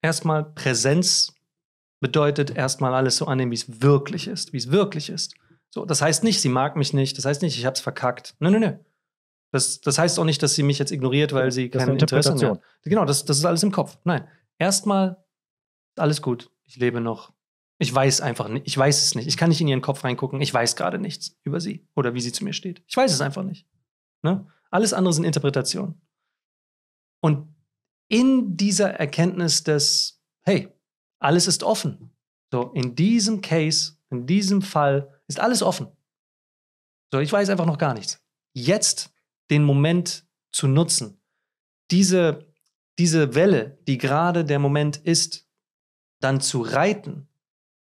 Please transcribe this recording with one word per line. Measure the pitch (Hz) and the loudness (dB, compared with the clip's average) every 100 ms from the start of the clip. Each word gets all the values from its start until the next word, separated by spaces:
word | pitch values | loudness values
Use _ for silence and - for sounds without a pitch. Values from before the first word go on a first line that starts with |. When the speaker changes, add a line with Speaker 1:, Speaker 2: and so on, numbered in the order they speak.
Speaker 1:
Erstmal | 160 160 165 156 | -2 -2 0 0
Präsenz | 151 - - 120 127 151 180 - - _ _ _ _ _ _ _ | -2 -4 -2 0 2 2 2 0 0 _ _ _ _ _ _ _
bedeutet, | 135 151 147 143 139 - | -2 2 2 2 -2 -2
erstmal | 135 - 135 | -2 0 0
alles | 127 131 120 | 2 2 0
so | 151 | -2
annehmen, | 131 123 | -2 -2
wie | 117 | -4
es | - 113 | -8 0
wirklich | 135 143 139 190 202 | 4 4 2 -8 -8
ist, | 190 - | -8 -8
wie | 135 | -8
es | 117 | -2
wirklich | 175 202 156 139 | 0 0 -4 -10
ist. | 165 - - _ _ _ | -8 -10 -12 _ _ _
So, | - | -12
das | 185 156 | -4 0
heißt | 147 160 | 0 2
nicht, | 226 202 | 0 0
sie | 143 | 0
mag | 127 139 | 2 0
mich | 151 135 | 0 -2
nicht, | 143 135 - | 0 -2 -2
das | 131 | -4
heißt | 143 | -2
nicht, | 175 120 | -2 -2
ich | 127 | -4
hab's | 127 | -4
verkackt. | - 131 127 123 - - | -8 -4 -4 -6 -12 -2
Nö, | 156 | 2
nö, | 208 | 4
nö. | 220 143 _ _ _ _ _ _ _ | 2 -2 _ _ _ _ _ _ _
Das, | 135 - - | -2 -2 -4
das | - 139 | -2 2
heißt | 170 170 | 2 2
auch | |
nicht, | 160 147 | 0 0
dass | 147 | 0
sie | - | 2
mich | 143 139 | 0 0
jetzt | 143 | -2
ignoriert, | 147 131 135 147 | -2 0 2 2
weil | 139 131 | 2 0
sie | 123 127 | 0 -4
Speaker 2:
Das | 131 | -2
ist | |
Speaker 1:
kein | 127 | 0
Speaker 2:
eine | 139 | 2
Speaker 1:
Interesse | 151 135 147 | 2 2 2
an | 147 | 2
mir | |
Speaker 2:
Interpretation. | 135 - _ _ | 0 -2 _ _
Speaker 1:
hat. | - | -2
Genau, | 208 | 0
das, | 160 143 - | 2 0 0
das | 143 | 0
ist | |
alles | 165 170 | 2 2
im | 202 | 0
Kopf. | 190 151 - | 0 -4 -4
Nein, | - 156 - _ _ _ | -2 -2 -4 _ _ _
erstmal | 170 196 208 196 190 180 _ _ _ _ _ _ _ - | 0 0 0 0 0 -2 _ _ _ _ _ _ _ -2
alles | 160 147 | 0 0
gut, | - 120 - _ | -2 -6 -8 _
ich | _ 127 | _ -2
lebe | 123 117 | -2 -2
noch. | 117 110 - _ _ _ _ _ | -4 -6 -12 _ _ _ _ _
Ich | 147 | 0
weiß | 127 135 131 | 2 2 2
einfach | 143 117 104 | -2 -6 -6
nicht, | 120 - | -6 -6
ich | 139 | 0
weiß | 135 143 | 2 4
es | - | 0
nicht. | 123 131 | -2 -4
Ich | - | 0
kann | 170 | 2
nicht | 160 | 2
in | 160 | 2
ihren | 131 | 0
Kopf | 131 135 | -2 -4
reingucken, | 131 123 131 135 | -4 -4 -4 -4
ich | 139 | -2
weiß | 131 120 - | 0 0 0
gerade | 175 208 | -4 -4
nichts | 202 151 - _ | -6 -8 -14 _
über | - 160 | -8 -6
sie | 165 - _ | -6 -10 _
oder | - 127 | -4 -2
wie | 123 | -2
sie | 120 | -6
zu | - | -6
mir | - | -8
steht. | - 185 180 _ | -8 -10 -14 _
Ich | - | 0
weiß | 262 | 2
es | 143 | 2
einfach | 143 143 | -2 -4
nicht. | 190 - _ _ _ _ _ _ | -8 -10 _ _ _ _ _ _
Ne? | 151 196 - _ _ | -2 -2 -6 _ _
Alles | 175 214 | 0 0
andere | - 185 | 2 0
sind | 156 | 2
Interpretationen. | 170 151 143 139 123 - - - _ _ _ _ _ _ _ _ _ _ _ _ | 0 0 0 -2 -4 -4 -6 -10 _ _ _ _ _ _ _ _ _ _ _ _
Und | 165 147 - _ _ _ _ _ _ | 0 0 -4 _ _ _ _ _ _
in | 214 254 262 214 170 | 2 4 4 0 0
dieser | 196 185 202 | 0 2 0
Erkenntnis | - 147 - 170 185 170 - | 0 -4 2 0 2 0 0
des, | - 151 143 - - - _ _ | 0 0 2 0 -2 -8 _ _
hey, | - 196 - _ _ _ _ _ | 0 0 0 _ _ _ _ _
alles | 143 170 180 | 2 4 4
ist | 170 | 0
offen. | 185 214 151 104 117 _ _ _ _ | 0 0 -2 -8 -16 _ _ _ _
So, | 127 123 | -6 -4
in | - 127 | -4 -4
diesem | 120 180 233 202 214 | 0 2 4 2 -2
Case, | - 160 156 156 - _ _ | -2 0 2 0 -4 _ _
in | 123 127 | -8 0
diesem | 190 196 202 | 0 2 0
Fall | 190 160 143 139 139 _ _ | 0 0 2 2 -2 _ _
ist | 147 | -2
alles | 226 247 | 0 2
offen. | - 175 123 _ _ _ _ _ _ _ _ _ _ _ _ | 0 -2 -8 _ _ _ _ _ _ _ _ _ _ _ _
So, | 135 | -2
ich | 147 | 0
weiß | 202 196 | 0 0
einfach | 196 165 | 0 0
noch | 147 | 0
gar | 156 | -2
nichts. | 117 101 - _ _ _ | -2 -8 -12 _ _ _
Jetzt | - 123 208 208 - - _ _ _ _ | -8 0 0 0 -4 -8 _ _ _ _
den | 147 | 2
Moment | 147 139 151 175 175 - _ _ _ | 4 4 4 2 0 -8 _ _ _
zu | - 139 | -4 2
nutzen. | 135 170 - 110 101 _ _ _ _ _ _ _ | 2 2 0 -4 -14 _ _ _ _ _ _ _
Diese, | 175 190 185 170 143 - _ _ _ _ - | 2 4 4 2 0 -10 _ _ _ _ -2
diese | 170 160 139 | 2 2 2
Welle, | 123 190 160 113 - - | 4 4 4 0 -10 -4
die | 131 | -2
gerade | 139 143 175 170 | 0 0 2 0
der | 160 143 | 0 0
Moment | 143 147 147 143 | 2 2 0 -2
ist, | - 165 - - _ _ _ _ _ _ _ _ | -2 0 0 -6 _ _ _ _ _ _ _ _
dann | 135 135 | -2 0
zu | 135 127 | -2 -4
reiten, | 113 131 175 208 151 - - _ _ _ _ _ _ | -2 0 0 0 -6 -16 -18 _ _ _ _ _ _